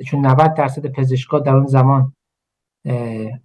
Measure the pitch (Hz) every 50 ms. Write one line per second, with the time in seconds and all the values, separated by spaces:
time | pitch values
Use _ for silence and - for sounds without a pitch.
0 | - - - 139 139 135 131 131 156 156 156 - 143 131 135 156 143 139 131 -
1 | 135 131 127 127 - - - 147 127 135 135 135 139 139 135 131 127 135 139 135
2 | 131 135 - _ _ _ _ _ _ _ _ _ _ _ _ _ - 135 127 120
3 | 120 117 113 110 110 110 123 -